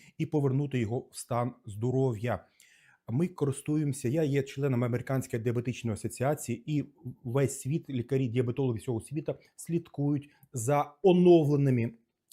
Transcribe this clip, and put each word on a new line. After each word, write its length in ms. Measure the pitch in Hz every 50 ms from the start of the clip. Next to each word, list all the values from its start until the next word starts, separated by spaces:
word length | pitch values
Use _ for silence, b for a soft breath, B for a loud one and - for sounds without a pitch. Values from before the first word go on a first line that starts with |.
| B B B -
і 80 | 160
повернути 540 | - - 151 139 139 131 135 147 139 139 127
його 280 | 117 104 117 127 - -
в 60 | - -
стан 360 | - - 123 117 120 127 - - _
здоров'я. 800 | - 101 104 110 127 123 131 135 131 117 101 107 120 107 92 b b b b b b b b b b b b b -
Ми 180 | 117 131 175 180
користуємося, 840 | 180 - 247 240 131 - - - 151 156 156 143 135 - - 117
я 140 | 127 165 160
є 200 | 143 139 139 135
членом 400 | 139 - 135 139 143 131 120 123
Американської 600 | 120 120 117 120 - 135 131 123 - - 117 107
діабетичної 500 | 123 117 120 120 - 117 - - 117 107
асоціації, 720 | 98 - 110 - - 123 135 156 147 - - 120 - -
і 200 | - 151 143 135 - - _ - 123 131 - -
весь 380 | 127 117 139 143 123 - -
світ, 280 | - 131 147 165 165 -
лікарі, 380 | 135 127 120 - 139 135 135 123
діабетологи 520 | 110 127 123 120 120 - 139 127 117 104
всього 220 | - - 120 110
світу 340 | 107 - 143 156 147 - 139 b b b b
слідкують 760 | - - - 165 170 165 - - - 143 143 147 143 139 B B B B _ -
за 400 | 131 110 120 147 147 147 - - _
оновленими, 920 | - 196 180 180 180 180 175 170 156 139 147 139 143 135 131 120 113 117 - - _ _ _ _ _ _